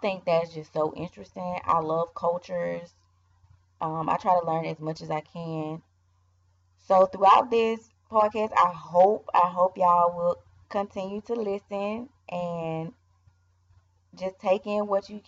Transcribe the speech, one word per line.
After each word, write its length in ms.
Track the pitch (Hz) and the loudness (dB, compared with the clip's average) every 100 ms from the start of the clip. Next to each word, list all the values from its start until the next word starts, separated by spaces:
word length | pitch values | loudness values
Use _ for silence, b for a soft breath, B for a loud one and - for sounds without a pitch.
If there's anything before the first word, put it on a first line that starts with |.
think 240 | 208 190 | -4 -4
that's 300 | 180 165 170 | 0 0 0
just 180 | 165 151 | -8 -8
so 220 | 156 156 | -2 -2
interesting. 640 | - 165 - 190 196 180 180 | -2 -12 -12 -18 -10 -8 -6
I 160 | - 165 | 0 0
love 340 | 156 160 170 | 0 -2 -4
cultures. 800 | - 170 175 - 180 175 175 170 _ _ _ _ _ _ _ _ - | -4 -4 -4 -6 -6 -6 -8 -12 _ _ _ _ _ _ _ _ -10
Um, 280 | 165 160 160 | -6 -4 -2
I 80 | 175 | -2
try 220 | 214 180 | 2 2
to 80 | 165 | 2
learn 180 | 160 160 | -2 -4
as 120 | 160 | -8
much 240 | 156 160 | -8 -8
as 80 | 160 | -6
I 100 | 156 | -8
can. 600 | 156 175 165 160 156 160 _ _ _ _ _ _ _ _ _ _ - | -8 -12 -8 -8 -8 -10 _ _ _ _ _ _ _ _ _ _ 2
So 200 | 190 190 | 4 4
throughout 440 | 190 196 226 247 | 6 6 6 4
this 300 | 233 226 226 _ _ - | 2 0 -2 _ _ -2
podcast, 420 | 220 214 220 214 | 2 2 0 -2
I 200 | - 175 | 2 2
hope, 560 | 165 151 175 185 214 - | 0 0 6 6 4 0
I 140 | - 180 | 2 2
hope 280 | 180 185 190 | 2 0 2
y'all 400 | 180 175 175 175 | 4 4 4 2
will 200 | 175 175 _ _ - | -2 -4 _ _ -8
continue 540 | 202 202 202 190 208 | -6 -6 -8 -8 -10
to 120 | 208 | -8
listen 720 | 233 208 196 - 202 202 220 254 _ - | -6 -4 -6 -8 -6 -6 -8 -12 _ -12
and 640 | 175 175 170 165 160 160 - _ _ _ _ _ _ _ _ _ _ _ | -8 -6 -6 -6 -6 -8 -14 _ _ _ _ _ _ _ _ _ _ _
just 240 | 175 185 190 | -12 -10 -6
take 260 | 208 196 | 0 0
in 220 | 208 208 208 | 0 -2 0
what 240 | 196 - | -2 -2
you 100 | 208 | -16